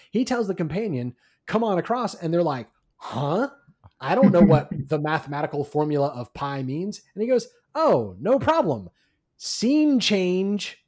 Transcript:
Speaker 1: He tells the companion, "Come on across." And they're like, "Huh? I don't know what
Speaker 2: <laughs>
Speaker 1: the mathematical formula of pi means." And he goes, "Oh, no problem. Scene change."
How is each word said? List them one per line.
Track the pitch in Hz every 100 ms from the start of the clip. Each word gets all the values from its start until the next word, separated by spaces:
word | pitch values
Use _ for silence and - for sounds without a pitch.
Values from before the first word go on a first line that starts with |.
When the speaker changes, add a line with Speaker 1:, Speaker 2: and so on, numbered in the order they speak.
| _
Speaker 1:
He | 214 254
tells | 247 196
the | 185
companion, | 165 165 226 131 123 - _ _ -
"Come | 214
on | 226 180
across." | - 240 220 -
And | 165
they're | 170
like, | 165 131 113 _ _ _
"Huh? | - 113 143 175 269 - _ _ - _
I | 139 196
don't | 202
know | 180
what | 165 156 - 151
Speaker 2:
<laughs> | -
Speaker 1:
the | 156
mathematical | 151 156 143 143 151 147
formula | 143 151 151 147 139
of | 123 117
pi | - 143 139
means." | 131 147 196 208 _
And | -
he | 233
goes, | 247 - _ _ 294
"Oh, | 311 160 104 90
no | 160 269
problem. | - 320 220 117 87 _ _ _ _ _
Scene | - - 233 302 302 262
change." | - 202 180 185 196 202 - -